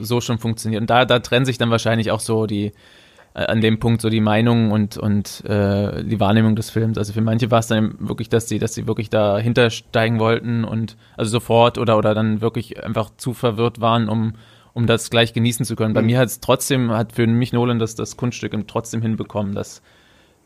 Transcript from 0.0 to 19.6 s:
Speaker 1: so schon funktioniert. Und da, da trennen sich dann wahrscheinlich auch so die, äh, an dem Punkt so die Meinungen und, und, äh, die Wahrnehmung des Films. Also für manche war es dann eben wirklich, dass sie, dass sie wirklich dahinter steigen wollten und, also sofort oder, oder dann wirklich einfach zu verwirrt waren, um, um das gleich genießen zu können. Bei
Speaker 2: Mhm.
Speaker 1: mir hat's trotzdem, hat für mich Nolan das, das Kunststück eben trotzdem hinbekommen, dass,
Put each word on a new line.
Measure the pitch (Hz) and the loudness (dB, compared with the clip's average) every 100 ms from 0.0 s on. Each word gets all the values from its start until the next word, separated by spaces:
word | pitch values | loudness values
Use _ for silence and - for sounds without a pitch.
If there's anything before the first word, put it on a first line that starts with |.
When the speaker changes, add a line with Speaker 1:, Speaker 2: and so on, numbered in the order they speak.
Speaker 1:
so | 110 120 | -2 -2
schon | 127 113 | -2 -4
funktioniert. | 113 110 110 107 | -4 -4 -4 -4
Und | 113 | 2
da, | 117 123 | 4 4
da | 123 | 2
trennen | - 123 131 | 2 0 0
sich | 113 | 0
dann | 117 | 0
wahrscheinlich | 113 113 113 104 | 2 2 0 0
auch | 107 | -2
so | - 113 107 | 0 0 0
die, | 104 101 - - - _ _ _ | -2 -4 -6 -20 -20 _ _ _
äh, | - - | -6 -2
an | 110 | 2
dem | 110 110 | 2 2
Punkt | 117 113 | 0 0
so | 110 | 0
die | 110 | 2
Meinungen | 107 107 120 117 110 | 2 4 4 4 2
und, | 107 104 - | 2 0 -2
und, | 107 101 98 - - | -2 0 -2 -10 -4
äh, | 104 101 101 101 85 | 0 2 2 -2 -4
die | 85 107 | -4 0
Wahrnehmung | 98 110 110 110 | 2 4 4 2
des | - | -2
Films. | 113 113 110 | -2 -2 -2
Also | 104 | -4
für | 110 | -2
manche | 113 113 117 | -2 0 2
war | 117 | 0
es | 113 | 2
dann | 110 | 0
eben | 110 - 101 | 0 -4 -8
wirklich, | 101 113 | -6 0
dass | 113 - | -2 0
sie, | 107 | -4
dass | 110 - | -4 -6
sie | 110 | -6
wirklich | 110 107 | -6 -2
dahinter | 110 104 101 117 120 117 | 0 2 2 0 2 2
steigen | - - 117 113 113 | 0 -4 -2 0 0
wollten | 113 117 120 117 113 | 0 0 -2 -4 -2
und, | 113 113 - _ - | -4 -6 -10 _ -6
also | 113 | -2
sofort | 117 - 117 117 117 | -2 2 4 4 2
oder, | 117 110 | 2 2
oder | 107 | 4
dann | 107 110 107 | 2 0 0
wirklich | 113 - - - | -2 -4 -10 -12
einfach | - 113 110 - | -6 -4 -4 -6
zu | 131 | -8
verwirrt | 113 120 107 117 113 | -2 -2 0 -2 0
waren, | 113 117 107 | 0 2 2
um, | 113 110 104 - - _ | 0 -2 -4 -18 -20 _
um | 120 113 | -4 0
das | 117 - | 0 2
gleich | 117 117 | 2 2
genießen | 117 117 117 113 | 2 0 0 -4
zu | 113 | -2
können. | 110 | 0
Bei | 110 | 2
Speaker 2:
Mhm. | 110 | 2
Speaker 1:
mir | 123 | 2
hat's | 120 - | 0 -2
trotzdem, | - 131 - 131 117 | 0 0 2 0 2
hat | 110 113 | 0 -2
für | - 117 | 0 2
mich | 117 127 | 2 2
Nolan | 120 120 117 | 0 0 0
das, | 113 113 | -2 -4
das | 110 - | -10 -6
Kunststück | 123 - 113 | -6 -4 -6
eben | 107 98 | -6 -6
trotzdem | 117 - 117 | -6 -6 -6
hinbekommen, | 113 107 101 104 98 | -4 -4 -6 -6 -6
dass, | 101 | -6